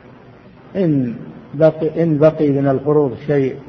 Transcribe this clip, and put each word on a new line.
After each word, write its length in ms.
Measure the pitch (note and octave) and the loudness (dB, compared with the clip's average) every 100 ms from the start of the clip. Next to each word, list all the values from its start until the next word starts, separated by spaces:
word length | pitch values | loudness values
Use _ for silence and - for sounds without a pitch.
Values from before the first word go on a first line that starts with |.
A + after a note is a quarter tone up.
| - - - - - - - F#3+ | -20 -20 -20 -20 -20 -20 -12 -2
إن 400 | F3+ C#3+ B2 A2 - - - | 0 0 -2 -6 -14 -18 -12
بقي، 500 | C#3+ D#3+ D#3 D#3+ E3 | 2 2 2 -4 -2
إن 140 | E3+ D3+ | 0 4
بقي 320 | D#3 D3+ D3+ | 2 2 0
من 180 | C#3 C#3 | 2 0
الفروض 500 | C3+ C#3+ D3+ C#3+ A2 - | 0 2 2 0 -2 -2
شيء 280 | D3 C3 - | 0 0 -4